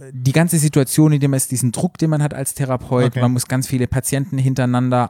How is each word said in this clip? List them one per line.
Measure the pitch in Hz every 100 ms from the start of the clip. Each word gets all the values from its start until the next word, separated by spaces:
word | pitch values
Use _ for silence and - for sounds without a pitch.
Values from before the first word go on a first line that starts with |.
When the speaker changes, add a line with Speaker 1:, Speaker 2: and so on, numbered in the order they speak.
| 135
Speaker 1:
Die | 135 127
ganze | 156 170 165
Situation, | 147 147 131 - 156
in | 147
der | 139
man | 135
ist, | -
diesen | 123 123
Druck, | - 180 -
den | 160
man | 151
hat | 147
als | 131 139
Therapeut, | - 135 127 - 127 123
Speaker 2:
Okay. | 127
Speaker 1:
man | 123
muss | 123 -
ganz | 131 123
viele | 131 120
Patienten | 135 - 139 139 135
hintereinander | 131 131 123 123 127 123 123